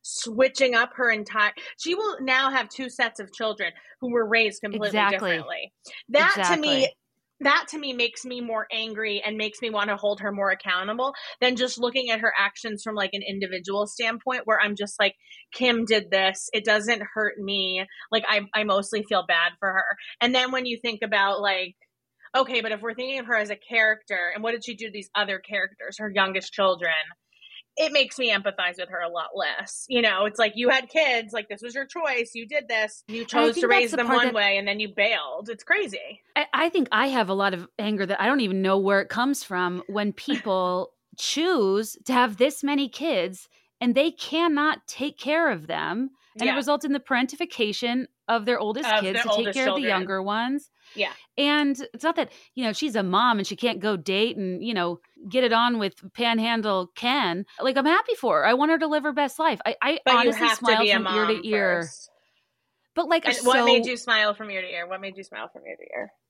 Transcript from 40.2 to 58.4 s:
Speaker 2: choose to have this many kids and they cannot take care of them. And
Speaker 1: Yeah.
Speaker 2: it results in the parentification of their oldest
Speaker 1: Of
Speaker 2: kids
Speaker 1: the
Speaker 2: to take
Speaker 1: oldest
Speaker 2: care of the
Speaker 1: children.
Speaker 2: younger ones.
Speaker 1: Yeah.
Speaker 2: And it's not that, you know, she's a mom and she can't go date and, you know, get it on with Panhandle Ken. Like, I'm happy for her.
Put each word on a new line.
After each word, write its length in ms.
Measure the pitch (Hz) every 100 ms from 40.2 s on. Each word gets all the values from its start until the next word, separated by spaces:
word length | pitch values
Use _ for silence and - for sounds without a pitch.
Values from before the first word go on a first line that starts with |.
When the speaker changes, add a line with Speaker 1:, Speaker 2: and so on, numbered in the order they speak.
| - 285 220 185 180 180 180 _ _ -
Speaker 2:
choose 800 | - 277 339 330 190 196 220 -
to 80 | -
have 240 | 254 240 196
this 260 | 269 294
many 280 | 285 285 277
kids 580 | - 320 214 180 185 - _ _ _
and 140 | 240
they 160 | 240 320
cannot 760 | 320 - 311 339 294 302 - -
take 320 | - 285 -
care 320 | 254 311 320
of 160 | 180 156
them. 440 | - 156 202 269 _ _ 214
And 80 | 247
Speaker 1:
Yeah. 60 |
Speaker 2:
it 20 | 269
results 280 | 277 294
in 80 | 302
the 80 | 285
parentification 1080 | - 247 262 - 349 - 214 196 240 247 - _ -
of 180 | 233 214
their 120 | 240
oldest 300 | 214 220 269
Speaker 1:
Of 100 | 214
Speaker 2:
kids 180 | 190 226
Speaker 1:
the 40 |
Speaker 2:
to 60 | 233
take 100 | 208
Speaker 1:
oldest 160 | 208 226
Speaker 2:
care 120 | 262
of 60 |
the 60 | 285
Speaker 1:
children. 60 | 233
Speaker 2:
younger 340 | 190 185 190
ones. 480 | 196 214 240 285 - _ _
Speaker 1:
Yeah. 180 | - 196 - _ -
Speaker 2:
And 400 | 285 294 285 269 285
it's 120 | -
not 120 | 311 330
that, 160 | 240 - _
you 100 | -
know, 80 | 233
she's 240 | 202 302 220
a 60 |
mom 360 | 190 185 247 214
and 80 | 180
she 100 | 185
can't 240 | 240 220
go 160 | 208 190
date 380 | 156 196 233 220
and, 240 | 190 180
you 80 | 220
know, 280 | 208 175 175 _ _ 196
get 160 | 247
it 80 | 247
on 260 | 226 240 233
with 180 | 196 - 190
Panhandle 720 | - 233 226 226 226 214 190 180
Ken. 500 | - 247 277 196 170 196 -
Like, 160 | 262 269
I'm 80 |
happy 300 | 277 370 440
for 240 | 440 240
her. 80 | 156